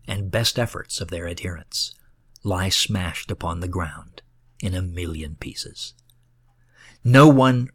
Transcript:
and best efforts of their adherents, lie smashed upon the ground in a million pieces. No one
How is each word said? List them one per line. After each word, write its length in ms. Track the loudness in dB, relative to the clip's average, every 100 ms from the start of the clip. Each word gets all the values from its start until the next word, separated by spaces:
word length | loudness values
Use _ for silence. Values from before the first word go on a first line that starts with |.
| -10
and 240 | -8 -4
best 260 | -2 -2 -2
efforts 440 | -4 -6 -10 -10
of 80 | -8
their 180 | -8 -8
adherents, 680 | -8 -8 -10 -10 -8 -8 -10 _ _ _ _
lie 260 | -6 -2 -2
smashed 600 | -2 -2 -2 -4 -8 -10
upon 300 | -8 -6 -6
the 80 | -6
ground 540 | -6 -8 -10 -20 -20 _ _ _ -10
in 120 | -6
a 80 | -4
million 540 | -6 -6 -6 -6 -10 -10
pieces. 580 | -12 -12 -14 -14 -16 -18 _ _ _ _ _ _ _ _ -20 _ 6
No 200 | 10 10
one 420 | 10 6 2 -2